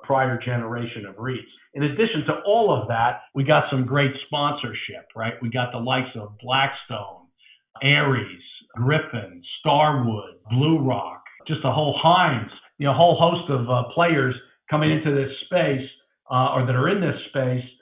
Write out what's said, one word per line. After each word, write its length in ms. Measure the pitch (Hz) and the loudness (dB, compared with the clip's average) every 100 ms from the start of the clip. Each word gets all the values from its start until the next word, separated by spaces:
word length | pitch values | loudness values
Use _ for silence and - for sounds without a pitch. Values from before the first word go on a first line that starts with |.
prior 360 | - 135 131 120 | -2 0 2 -2
generation 640 | - 120 117 120 117 - 98 | -4 -4 -4 -6 -8 -10 -14
of 100 | 95 | -10
reits. 360 | 127 123 - _ _ | -8 -8 -12 _ _
In 100 | 139 | -4
addition 400 | 147 170 220 156 139 | -2 0 0 0 -4
to 140 | 151 202 | -2 0
all 260 | 226 208 | 2 2
of 140 | 135 113 | 0 -2
that, 340 | 113 120 131 - 139 | 0 0 -2 -6 -2
we 80 | |
got 220 | 139 151 - | 2 2 2
some 160 | 131 127 | -2 0
great 260 | 143 139 135 - | 0 0 -2 -8
sponsorship, 800 | 147 147 147 113 104 - 95 - 113 | -4 -2 -4 -8 -10 -12 -14 -16 -8
right? 180 | 113 - | -6 -6
We 80 | 117 | -4
got 220 | 127 123 | -4 -4
the 80 | 123 | -4
likes 300 | 117 131 127 113 | -2 -2 -4 -10
of 220 | 104 104 | -14 -14
Blackstone, 880 | 117 135 139 - - 110 98 - _ _ _ _ _ - | -2 0 0 -4 -10 -10 -10 -16 _ _ _ _ _ -2
Ares, 600 | 135 147 143 123 98 - - - - - | 2 2 2 0 -4 -12 -20 -20 -14 -2
Griffin, 680 | 127 156 - 113 95 - - - | 2 2 0 -8 -10 -14 -18 -4
Starwood, 760 | 147 143 151 139 117 107 95 - 107 | 2 4 4 2 0 -4 -8 -16 -2
Blue 300 | 123 156 160 | 2 4 2
Rock, 420 | 131 107 95 - - - - | 2 -2 -6 -12 -20 -18 -8
just 120 | 156 | -4
a 80 | 131 | 0
whole 280 | 123 147 - | 0 0 2
Hines, 500 | 160 180 170 120 104 - - - | 4 6 4 0 -6 -14 -20 -4
you 60 | 143 | 0
know, 60 | |
a 40 | 127 | 6
whole 240 | 170 156 | 6 6
host 320 | 170 175 - | 4 2 -2
of, 180 | 131 120 | -2 0
uh, 240 | 123 120 | 0 0
players 400 | - 170 151 127 127 - _ - | 2 2 4 0 -4 -12 _ -4
coming 220 | 151 156 | 0 2
into 220 | 156 151 | 2 2
this 180 | 139 135 - - | 0 0 -6 -2
space, 420 | 180 156 131 - - _ _ - | 0 2 0 -4 -14 _ _ -2
uh, 220 | 127 127 | 0 2
or 120 | 131 123 | 2 0
that 100 | 123 | 2
are 140 | 156 | 2
in 120 | 202 | 2
this 180 | 170 - - | 0 -4 -6
space. 400 | 143 127 127 - _ | -4 -2 -2 -6 _